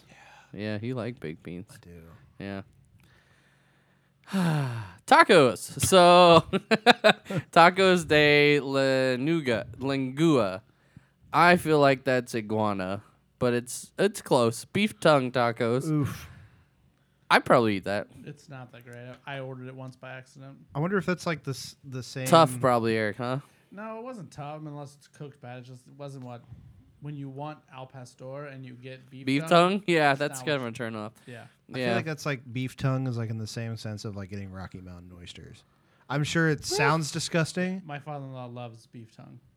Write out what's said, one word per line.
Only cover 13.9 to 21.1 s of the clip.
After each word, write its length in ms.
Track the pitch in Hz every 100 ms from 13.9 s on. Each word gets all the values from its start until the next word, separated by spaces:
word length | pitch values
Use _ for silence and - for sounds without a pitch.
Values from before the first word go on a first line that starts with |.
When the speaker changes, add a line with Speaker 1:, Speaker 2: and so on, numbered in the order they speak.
| -
Speaker 2:
it's 240 | 190 208
close. 420 | - 147 117 117 -
Beef 320 | 190 208 -
tongue 320 | 170 151 127
tacos. 540 | 127 120 117 120 123 156
Speaker 1:
Oof. 380 | 151 123 - - - - _ _ _ _ _ _ _ -
Speaker 2:
I'd 140 | 254
probably 320 | - 151 113 98
eat 60 |
that. 220 | 92 101 - -
Speaker 3:
It's 240 | - - -
not 220 | 135 127
that 120 | 120
great. 260 | 120 120 123 123 -
I, 100 | 139
I 40 |
ordered 260 | 131 131 127
it 80 |
once 220 | 131 131 127
by 140 | 131
accident. 460 | 131 127 - 135 135 _
Speaker 1:
I 40 | -
wonder 180 | 170 196
if 100 |
that's, 200 | 170